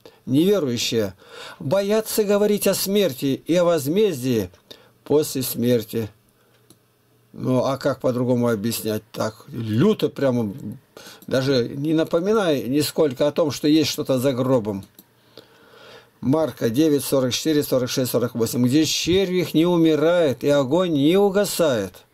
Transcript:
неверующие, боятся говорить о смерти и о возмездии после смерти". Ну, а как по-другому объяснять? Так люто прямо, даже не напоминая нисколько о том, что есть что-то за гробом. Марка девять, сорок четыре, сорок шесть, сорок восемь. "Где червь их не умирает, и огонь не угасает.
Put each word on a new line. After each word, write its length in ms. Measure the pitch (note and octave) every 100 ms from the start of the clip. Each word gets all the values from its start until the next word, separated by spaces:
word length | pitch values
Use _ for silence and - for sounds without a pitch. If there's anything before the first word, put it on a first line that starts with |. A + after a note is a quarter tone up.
| - - -
неверующие, 880 | C3+ F3+ G3+ C#3 A#2 - A2+ G2 - - - - -
боятся 680 | D3 G3 G3+ A3 - - G3+
говорить 420 | G3+ G#3 G3+ G3+
о 60 |
смерти 680 | F3 F#3+ G#3 F3+ B2+ C#3 B2+ -
и 80 | F3
о 80 |
возмездии 840 | E3+ E3+ C3+ F#3 G#3+ C3+ B2+ A2+ F#2 - - - _ _ -
после 360 | D3 D3+ C3+
смерти". 680 | B2+ - A#2+ A#2+ A2 A2+ G#2+ - _ _ _ _ _ _ _ _ _ _ _ -
Ну, 280 | B2+ B2+ A#2+
а 100 | C3+
как 240 | D3 B2+
по-другому 480 | C3 B2 B2+ B2 A#2+
объяснять? 560 | A2 A2+ A2 G#2 G#2+ -
Так 320 | - A2+ - -
люто 580 | C#3 A2 G#2+ G3+ G#3 D3+
прямо, 460 | - C3+ A#2+ G#2+ - G#2+ A#2+ _ - - - -
даже 400 | C3 C3+ C3 A#2
не 260 | C#3 D3+
напоминая 680 | D#3+ D#3 E3+ F#3 A3 F3+ C3+
нисколько 640 | G#2+ D3 C#3+ - D#3 B2+ D3
о 60 |
том, 180 | C#3+ D#3
что 160 | - D3+
есть 220 | D#3 C#3+
что-то 300 | - D3 C3
за 120 | C#3
гробом. 540 | B2 C3 C3 G#2 G2 - _ - _ _ - - _ _ - - - - _
Марка 480 | B2 D#3 D3+ - B2+
девять, 340 | A#2 D#3+ C#3+
сорок 300 | - C#3 B2+
четыре, 280 | - D#3 D3
сорок 280 | - C3 B2
шесть, 220 | - B2
сорок 240 | B2 A#2 A#2
восемь. 300 | A2+ B2 B2
"Где 200 | D3 D3+
червь 460 | - - F#3+ F#3
их 220 | F3+ E3+
не 120 | D3+ F3
умирает, 800 | E3+ D#3+ D3 D#3+ F3 D3+ B2 C#3
и 20 |
огонь 460 | C#3+ B2+ E3 F#3
не 240 | D3 D3 F#3+
угасает. 760 | G3+ G3 F#3 - D#3+ A#2 F#2 - _